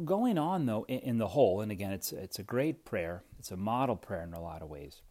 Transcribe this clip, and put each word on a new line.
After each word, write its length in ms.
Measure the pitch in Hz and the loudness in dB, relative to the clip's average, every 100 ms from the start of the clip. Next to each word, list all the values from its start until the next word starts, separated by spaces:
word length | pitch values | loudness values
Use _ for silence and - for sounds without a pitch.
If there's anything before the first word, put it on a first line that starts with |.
going 340 | 156 196 247 185 | 0 4 4 4
on, 280 | 156 185 131 | 2 2 2
though, 200 | 110 - | 0 -2
in, 120 | 127 | -2
in 180 | 131 117 | 0 2
the 120 | 104 | 2
whole, 300 | 143 113 95 | 6 6 6
and 100 | 107 | 0
again, 200 | 98 98 | -2 -4
it's, 220 | 98 - | -4 -6
it's 260 | - 95 - | -8 -8 -8
a 40 | |
great 420 | 95 120 151 156 - | -2 0 0 -2 -4
prayer, 380 | 104 85 90 - - | -4 -2 -6 -12 -16
it's 140 | - | -10
a 60 | 92 | -4
model 380 | 101 120 131 104 | 0 2 2 0
prayer 280 | - 95 | -4 -6
in 100 | 85 | -6
a 80 | 85 | -8
lot 200 | 82 80 | -8 -8
of 80 | 78 | -10
ways, 320 | 76 71 - - | -10 -14 -16 -20